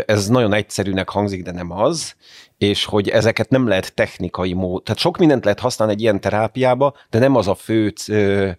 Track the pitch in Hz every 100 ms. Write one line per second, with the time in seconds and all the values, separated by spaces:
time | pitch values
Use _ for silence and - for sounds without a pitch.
0 | - 104 98 123 110 104 104 - 98 95
1 | 92 98 101 95 90 87 85 87 127 165
2 | - - _ - - _ 101 101 - 110
3 | 98 110 107 113 110 131 123 92 - -
4 | 107 - 90 - 92 90 92 90 - 107
5 | 170 175 165 131 101 101 123 - 110 104
6 | 113 98 98 104 110 131 127 127 143 -
7 | _ 113 135 131 98 92 - 110 107 -
8 | - 104 98 101 98